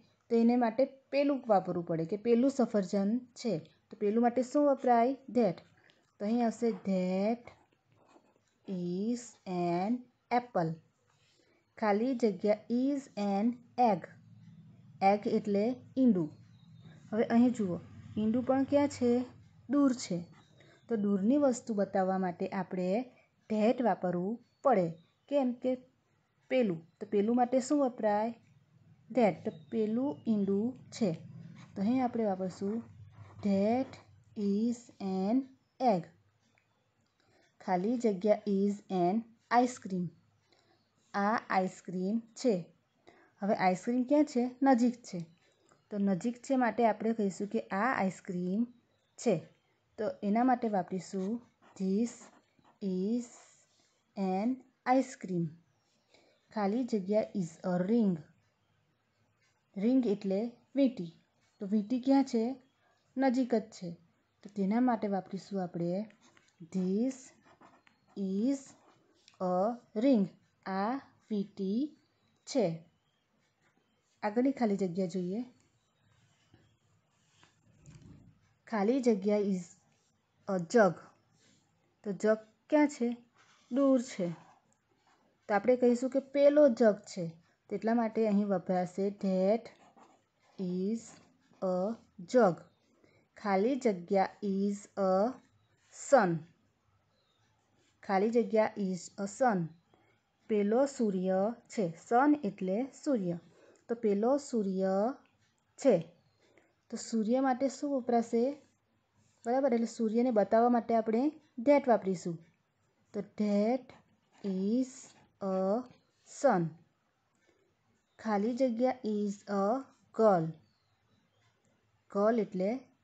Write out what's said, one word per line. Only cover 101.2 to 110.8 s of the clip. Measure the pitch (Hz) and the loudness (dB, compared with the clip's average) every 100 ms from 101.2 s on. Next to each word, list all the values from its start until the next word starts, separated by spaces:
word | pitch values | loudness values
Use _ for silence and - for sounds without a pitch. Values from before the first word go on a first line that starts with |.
| 185 190 202 233 - | 0 0 0 -4 -10
છે. | - 175 165 - | -6 -4 -6 0
સન | 233 294 294 | 2 4 2
એટલે | 202 - 185 196 269 - | -2 -6 -4 -4 -4 -6
સૂર્ય. | 311 254 180 170 - - - _ - | -2 -2 -2 -6 -10 -20 -20 _ -10
તો | 233 | -4
પેલો | 220 202 226 285 | 0 0 2 0
સૂર્ય | - 233 196 185 190 190 220 285 _ _ _ _ _ - | -2 -4 -2 -2 0 0 0 -4 _ _ _ _ _ 0
છે. | 277 180 - _ _ _ _ _ _ _ _ | 4 4 2 _ _ _ _ _ _ _ _
તો | 226 | -14
સૂર્ય | - 226 208 254 | -4 -2 0 2
માટે | 269 247 269 | 2 0 -2
શું | - 294 277 | -4 -4 -4
વપરાશે? | 240 233 226 233 247 294 _ _ _ _ _ _ _ _ 233 | 0 0 2 0 0 -4 _ _ _ _ _ _ _ _ -2
બરાબર, | 262 277 | 0 2
એટલે | 233 226 | 0 -2
સૂર્યને | - 226 220 254 | -2 -2 0 2
બતાવવા | 214 196 226 240 | 2 4 4 4
માટે | 240 | 2